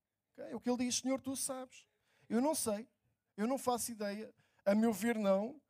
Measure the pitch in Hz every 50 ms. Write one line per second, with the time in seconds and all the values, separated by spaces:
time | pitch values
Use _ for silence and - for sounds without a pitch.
0 | _ _ _ _ _ _ _ - - 320 285 214 - 240 247 233 254 247 233 -
1 | - 254 269 269 269 262 269 247 - - 262 262 254 254 - - - _ _ _
2 | _ _ _ _ _ - 208 226 254 302 320 - - 226 208 202 233 - _ _
3 | _ _ _ _ _ _ _ - 208 233 269 262 - 254 247 233 240 - 233 208
4 | 214 202 202 214 220 - - _ _ _ _ _ - - 202 214 220 233 220 180
5 | 202 233 240 220 214 196 196 196 208 233 311 302 _ _